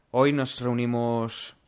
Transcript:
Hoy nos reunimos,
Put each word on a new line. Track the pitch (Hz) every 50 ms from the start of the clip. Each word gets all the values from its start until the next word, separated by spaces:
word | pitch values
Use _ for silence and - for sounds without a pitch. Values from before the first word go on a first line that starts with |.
| _ _
Hoy | - 123 135 143
nos | 143 143 131 127 - -
reunimos, | 127 123 120 120 120 120 120 120 120 117 117 117 113 113 - - - - - _ _